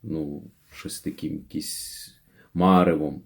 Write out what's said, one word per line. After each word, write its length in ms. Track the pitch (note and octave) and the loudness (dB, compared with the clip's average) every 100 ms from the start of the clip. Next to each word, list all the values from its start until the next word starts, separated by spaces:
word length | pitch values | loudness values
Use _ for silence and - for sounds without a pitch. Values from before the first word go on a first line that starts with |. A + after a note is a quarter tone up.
ну, 480 | A2+ D#2+ D2 D2 - _ _ | -8 -8 -6 -10 -16 _ _
щось 280 | - F#2 - | -16 -14 -10
таким, 320 | - - - | -10 -8 -8
якийсь 800 | - - - - - - - - _ _ _ _ | -8 -8 -10 -8 -10 -12 -16 -18 _ _ _ _
маревом. 680 | E2+ F#2 F#2 F2+ D#2 D2+ C#2 | 2 6 8 6 2 -2 -6